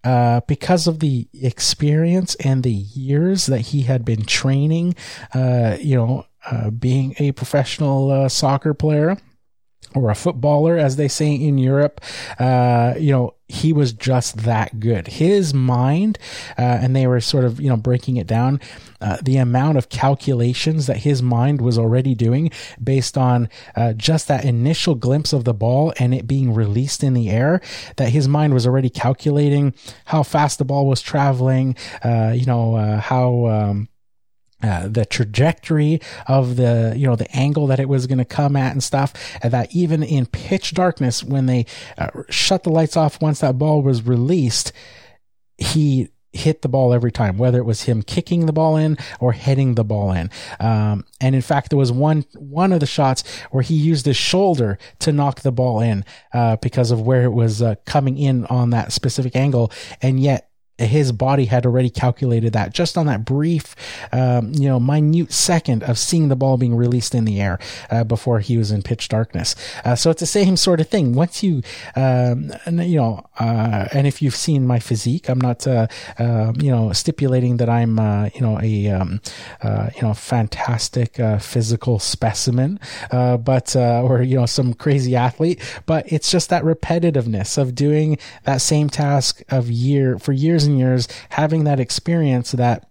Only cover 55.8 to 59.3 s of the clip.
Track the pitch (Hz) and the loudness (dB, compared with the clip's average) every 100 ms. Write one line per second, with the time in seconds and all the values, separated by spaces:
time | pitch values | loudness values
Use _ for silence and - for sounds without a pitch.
55.8 | 117 101 101 - _ 120 117 110 120 - | 0 0 -4 -16 _ 0 0 0 -2 0
56.8 | 120 120 110 131 123 117 113 107 117 104 | 0 0 2 2 2 2 0 2 -2 -2
57.8 | - 151 135 135 139 127 110 123 120 117 | -2 0 0 0 0 0 0 0 2 0
58.8 | 113 - 131 127 127 | -2 -4 -4 -2 -2